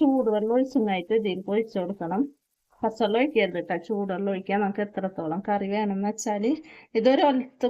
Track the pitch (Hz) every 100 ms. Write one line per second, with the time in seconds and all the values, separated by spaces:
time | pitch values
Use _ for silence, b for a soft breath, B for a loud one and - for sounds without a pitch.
0 | 302 262 226 214 214 240 262 262 214 190
1 | 175 226 208 185 185 202 220 202 180 196
2 | 165 190 285 - _ _ _ _ 226 220
3 | 220 220 277 226 190 175 170 175 175 208
4 | 202 185 196 190 190 196 202 202 208 -
5 | 190 190 165 165 196 208 196 202 214 196
6 | 202 220 - 208 220 311 B B B 226
7 | 226 269 311 262 - - 240